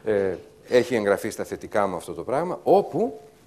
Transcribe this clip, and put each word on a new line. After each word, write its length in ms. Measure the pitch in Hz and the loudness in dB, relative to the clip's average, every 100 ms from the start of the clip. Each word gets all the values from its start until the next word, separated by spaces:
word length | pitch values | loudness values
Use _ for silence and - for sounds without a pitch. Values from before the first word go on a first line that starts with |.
Ε, 300 | 110 104 98 85 - - - | -2 0 0 -4 -10 -18 2
έχει 260 | 123 120 | 2 4
εγγραφεί 360 | 120 98 95 110 | 0 2 0 -2
στα 140 | - | -6
θετικά 420 | 95 90 87 110 98 | -8 -10 -4 0 0
μου 100 | 87 | -2
αυτό 160 | - | -8
το 100 | 80 | -10
πράγμα, 380 | 85 131 180 - | -4 -4 -4 -2
όπου 580 | - 143 - 147 240 - - - | 4 4 4 -2 -2 -4 -18 -20